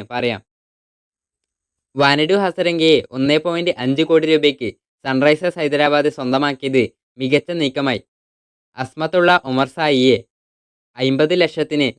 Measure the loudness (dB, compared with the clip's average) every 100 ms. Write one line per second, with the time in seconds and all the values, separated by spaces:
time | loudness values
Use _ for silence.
0 | -6 -6 -4 -6 _ _ _ _ _ _
1 | _ _ _ _ _ _ _ _ _ 0
2 | 2 2 2 2 0 -2 -2 2 4 4
3 | 2 -4 0 0 0 -4 -4 -2 -2 -2
4 | 2 2 2 2 2 0 -8 -10 _ _
5 | -4 0 2 2 -2 -4 -4 0 2 2
6 | 0 -4 -2 -2 -2 -4 -2 0 -2 _
7 | _ -8 -2 -2 -2 -4 -4 -2 -4 -4
8 | _ _ _ _ _ _ _ -12 -12 -6
9 | -2 2 4 2 0 -2 -2 -2 0 2
10 | 4 2 -2 _ _ _ _ _ _ -6
11 | -2 0 0 2 0 -2 -4 -2 -2